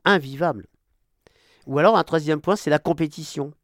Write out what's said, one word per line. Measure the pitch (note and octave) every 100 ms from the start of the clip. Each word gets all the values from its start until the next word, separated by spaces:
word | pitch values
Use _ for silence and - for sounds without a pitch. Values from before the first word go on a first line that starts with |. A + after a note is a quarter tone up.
| F3+
invivables. | G3 C3+ C#3 E3+ A2 - _ _ _ _ _ _ _ _ _ -
Ou | C#3
alors, | F3+ G#3
un | D#3+
troisième | D#3+ D3+ D3+
point, | F3 G#3
c'est | D3+
la | D3+
compétition. | - E3 D#3 E3+ D#3 E3 C#3+ -